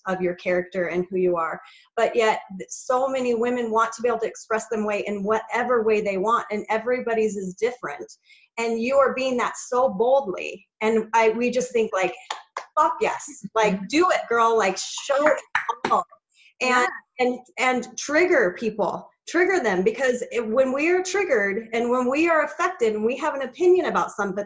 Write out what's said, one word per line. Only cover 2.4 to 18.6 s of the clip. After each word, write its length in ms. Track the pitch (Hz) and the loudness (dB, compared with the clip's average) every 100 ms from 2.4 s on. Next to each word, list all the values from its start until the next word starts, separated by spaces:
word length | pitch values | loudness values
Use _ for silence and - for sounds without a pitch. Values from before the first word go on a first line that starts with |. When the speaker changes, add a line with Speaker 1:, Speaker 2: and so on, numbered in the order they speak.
| - 190 | -4 -14
Speaker 1:
th-, 120 | - | -14
so 360 | - - 254 269 | -10 -2 0 0
many 280 | 262 247 226 | -2 -2 0
women 340 | 240 247 233 | 0 -2 0
want 220 | 220 226 | 0 0
to 80 | - | 0
be 60 | 240 | -2
able 120 | 226 | -2
to 60 | 214 | -4
express 400 | - - 220 220 | -6 -4 -4 -2
them 160 | 220 214 | -4 -2
way 180 | 202 202 | -2 -4
in 160 | 202 | -4
whatever 600 | 196 220 - 220 247 240 | -2 -2 -2 -4 0 2
way 180 | 214 208 | 2 2
they 160 | 196 190 | 0 0
want, 280 | 208 233 - | 0 0 -2
and 160 | 208 - | -6 -2
everybody's 680 | 220 226 247 233 220 220 196 | -2 -2 -2 0 0 0 -2
is 160 | 185 180 | -6 -4
different. 560 | 233 247 151 - - - _ - _ - | -4 -4 -10 -10 -14 -18 _ -20 _ -6
And 240 | 233 226 | -2 -2
you 140 | 240 277 | 2 4
are 160 | 254 | 4
being 240 | 240 262 247 | 2 -2 0
that 200 | 208 - | -2 -4
so 320 | - 247 262 | -2 2 2
boldly. 760 | 196 240 269 202 175 76 - _ - | 2 4 2 2 -6 -8 -12 _ -4
And 260 | 214 220 220 | 0 0 2
I, 160 | 226 220 | 2 4
we 220 | 220 240 | 2 0
just 200 | 247 247 | 0 0
think, 200 | 233 214 | 0 0
like, 200 | 190 180 - - - - - - 302 | 0 -2 -4 -10 -12 -10 -14 -4 0
"Fuck 160 | 320 - | 2 2
yes, 260 | 180 - - - 202 220 | -2 -4 -10 -14 -4 0
like, 200 | 214 190 | 2 0
Speaker 2:
Mm-hmm. 100 | - | 0
Speaker 1:
do 200 | 302 359 | 2 4
it, 100 | 294 - | 2 0
girl, 300 | 233 226 226 | 2 4 4
like, 200 | 196 180 | 2 -2
show 500 | - - - - 202 | -6 -8 -2 2 2
it 120 | - - - - - - | 2 -2 -4 -4 -4 0
all." 140 | 202 - _ _ _ _ - | 0 -2 _ _ _ _ -4
And, 80 | 254 | 0
Speaker 3:
Yeah. 160 | 247 247 - - - | 2 2 -2 -10 -2
Speaker 1:
and, 200 | 247 247 - - | 0 -2 -8 -2
and 400 | 254 247 - - | 0 0 -4 -10
trigger 560 | - 302 359 311 180 | 0 2 4 4 2
people, 500 | - | 0